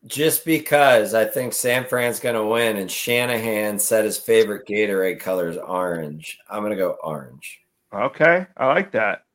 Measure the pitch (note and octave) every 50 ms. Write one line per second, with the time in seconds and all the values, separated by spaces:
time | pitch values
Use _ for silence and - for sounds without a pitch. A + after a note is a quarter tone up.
0 | _ C3 - C3 D3+ D#3+ D#3 - - D#3+ D#3+ D3+ D#3 - D3+ D3 C#3+ C3+ B2 A2+
1 | G#2+ G2 G#2+ A2+ C3 C3+ - C#3 B2+ A#2+ A2 - - B2 A#2+ B2+ B2+ B2+ - B2
2 | A#2+ A#2+ A2+ G#2+ - B2 A#2 A2+ G#2+ G#2+ A2+ A#2 A#2 A2+ A2 G2+ F#2+ F2+ - -
3 | - - A#2+ A#2+ B2 B2 A#2+ A2+ A2 A#2 A2 G#2+ G#2+ G#2 G#2 G2 - - A#2 A2
4 | G#2+ G#2+ G#2 - - - A2+ A2+ A2 G#2 G#2 F#2+ - - G2+ G#2+ G#2+ G#2 G2 F#2+
5 | F#2+ F#2+ F2 - - F#2+ F#2 F#2 F2 E2+ E2 F2 - - F#2 F2+ F#2 F2+ E2+ E2
6 | D#2+ D2 D2+ D#2 D#2+ - - _ _ _ G2 G#2+ G#2 G#2 G#2 F#2+ F#2+ F2 D#2 -
7 | - D#2+ D#2 D2 C2+ B1 B1 C#2 - - - _ _ _ _ _ _ _ - G2+
8 | G#2+ C#3 C#3 - D3+ E3 E3+ F3+ F#3 - _ - B2 C3 C#3+ F3+ G3 G3 - -
9 | A2 G2+ F2+ - _ _ _